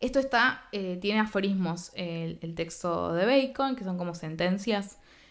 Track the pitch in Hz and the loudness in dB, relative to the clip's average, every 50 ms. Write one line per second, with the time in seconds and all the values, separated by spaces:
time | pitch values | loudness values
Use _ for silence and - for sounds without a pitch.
0 | - 254 254 269 262 269 - 233 240 254 - - - - - 208 190 185 180 180 | -2 0 2 2 2 4 4 4 4 4 2 0 -6 -8 -6 -4 -4 -4 -4 -2
1 | 185 202 208 214 214 214 - 202 196 196 196 190 185 165 170 175 175 - - - | 0 2 2 2 2 2 2 0 2 2 2 2 0 0 -2 -4 -8 -10 -10 -8
2 | 180 170 165 165 165 165 165 165 - 165 165 170 170 165 - - - 180 170 170 | -6 -6 -4 -4 -4 -6 -6 -6 -8 -8 -4 -4 -6 -6 -6 -6 -4 -2 -2 0
3 | 175 175 165 170 185 226 262 277 262 254 262 - 277 269 262 - 196 185 185 180 | 0 0 0 2 4 4 4 4 4 2 0 0 -2 0 -2 -2 -4 -4 -4 -4
4 | 180 175 170 170 - 156 160 160 175 180 185 202 202 240 214 202 196 196 - - | -4 -4 -6 -6 -8 -6 -4 0 0 0 0 0 0 0 0 0 -2 -4 -10 -18
5 | - - - - - - | -20 -20 -20 -20 -20 -20